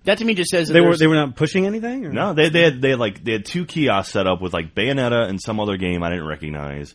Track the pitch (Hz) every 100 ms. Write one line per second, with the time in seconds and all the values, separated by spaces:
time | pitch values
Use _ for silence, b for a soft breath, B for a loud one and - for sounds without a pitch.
0 | - 208 226 196 170 180 151 165 175 170
1 | 156 156 143 120 151 196 190 220 233 262
2 | 190 104 196 156 160 170 165 127 135 127
3 | 110 98 95 110 101 175 175 165 135 98
4 | 95 104 92 87 92 85 80 - 113 139
5 | 120 120 107 95 117 107 104 98 90 87
6 | 85 87 78 76 78 76 71 71 73